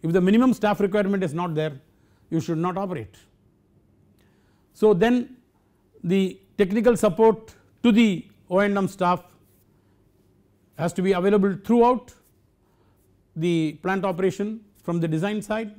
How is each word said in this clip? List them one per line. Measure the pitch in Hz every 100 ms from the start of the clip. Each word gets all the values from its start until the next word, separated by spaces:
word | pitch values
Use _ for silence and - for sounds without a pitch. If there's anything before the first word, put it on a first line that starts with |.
If | 160
the | 180
minimum | 180 220 254
staff | 233 208 208
requirement | 202 208 196 196
is | 185
not | 151 180
there, | 156 156 135 _ _ _ _ _
you | 160
should | 160 160
not | 175 185
operate. | 196 165 107 - _ _ _ _ _ _ _ _ _ _ _ _ _ _ _
So | _ 214
then | 190 226 247 233 - _ _ _ _ _ _
the | 165 190 190 - _ -
technical | 196 214 233 233
support | 214 170 226 220 - - _ _
to | 240
the | 214 226 170 - _ _
O | 185
and | 202 202
M | 190
staff | - 175 180 - _ _ _ _ _ _ _ _ _ _ _ _ _ _ -
has | 165
to | 180
be | 185
available | 185 185 208 196 180
throughout | - 240 233 254 - _ _ _ _ _ _ _ _ _ _ _ _ -
the | 170 170 156 151
plant | 185 190
operation | 196 175 185 175 202 220 _ _
from | - 170
the | 165
design | 160 202 214
side | 202 214 214